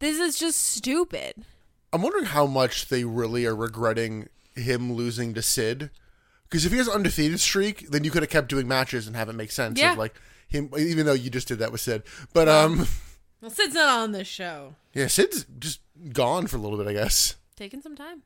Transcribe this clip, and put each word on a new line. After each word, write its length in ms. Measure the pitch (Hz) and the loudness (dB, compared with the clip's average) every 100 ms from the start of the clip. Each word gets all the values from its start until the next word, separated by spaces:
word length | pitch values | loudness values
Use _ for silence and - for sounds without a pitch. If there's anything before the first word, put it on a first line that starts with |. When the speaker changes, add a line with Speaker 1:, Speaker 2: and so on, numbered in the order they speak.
Speaker 1:
this 180 | 294 311 | -2 0
is 200 | 349 - | 0 0
just 220 | 330 - | 0 0
stupid. 840 | - - 254 302 349 160 65 - - - _ _ _ | 0 -2 0 0 0 -4 -10 -12 -18 -20 _ _ _
Speaker 2:
I'm 80 | 165 | -2
wondering 220 | 240 403 | 0 0
how 220 | 254 147 143 | 0 2 4
much 420 | 131 127 - - | 4 2 0 -2
they 160 | 127 | -2
really 400 | 120 113 113 120 | 0 -2 -2 0
are 100 | 117 | 0
regretting 760 | 110 113 110 117 113 113 110 - _ _ | 0 -4 -2 0 0 -2 -6 -12 _ _
him 400 | 127 120 123 123 | -6 -2 0 -2
losing 400 | 117 120 117 117 | -2 -4 -4 -4
to 80 | 110 | -2
Sid. 480 | 110 - 110 131 147 - _ _ _ _ - | 0 0 0 -2 -8 -14 _ _ _ _ -4
'Cause 160 | 165 175 | 0 2
if 60 | |
he 60 | 247 | 2
has 100 | 240 | 2
an 60 | |
undefeated 460 | 208 180 - 151 175 | 2 0 2 0 2
streak, 480 | - 196 208 202 - | 2 2 0 -2 -4
then 140 | 147 | -2
you 60 | 151 | 0
could 120 | 160 | 0
have 80 | 151 | 0
kept 180 | 156 127 | 0 0
doing 180 | 139 123 | 0 0
matches 380 | 131 131 123 107 | 0 0 -4 -6
and 80 | 113 | -6
have 120 | 110 | -6
it 60 | |
make 160 | 113 110 | -6 -6
sense. 280 | - 117 254 | -4 -2 2
Speaker 1:
Yeah. 140 | 330 | 2
Speaker 2:
Of, 60 | 330 | 2
like, 160 | - - - - - | -2 -6 -20 -18 -6
him, 220 | 147 143 147 | -4 -2 0
even 260 | 165 160 151 | 2 2 4
though 60 | |
you 160 | 135 127 | 2 0
just 180 | 127 - | -6 -4
did 100 | 117 | -4
that 120 | 113 | -4
with 80 | 117 | -4
Sid. 200 | - 110 - - 131 | -4 -4 -6 -18 0
But, 120 | 170 156 | 4 8
Speaker 1:
Well, 160 | 151 156 | 8 6
Speaker 2:
um, 200 | 143 123 - - - _ _ | 4 2 0 -4 -18 _ _
Speaker 1:
well, 80 | 226 | -6
Sid's 240 | - 392 | -2 0
not 140 | 320 294 240 | 4 4 4
on 100 | 220 | 0
this 160 | 202 196 | -4 -8
show. 460 | - 180 151 139 - _ | -10 -10 -10 -14 -20 _
Speaker 2:
yeah, 120 | 139 135 | -2 2
Sid's 380 | - 381 302 - 127 | 4 2 0 -8 -10
just 220 | 151 - _ 147 165 | -10 -10 _ -18 -6
gone 340 | 123 123 175 202 | 0 2 2 -2
for 100 | 117 | -4
a 40 | |
little 180 | 104 104 | -4 -4
bit, 80 | 101 | -2
I 60 | |
guess. 420 | 104 107 - - - _ - | 0 0 2 0 -2 _ -16
Speaker 1:
Taking 260 | 202 262 | -16 -14
some 120 | 311 277 | -16 -16
time. 260 | 302 339 | -18 -18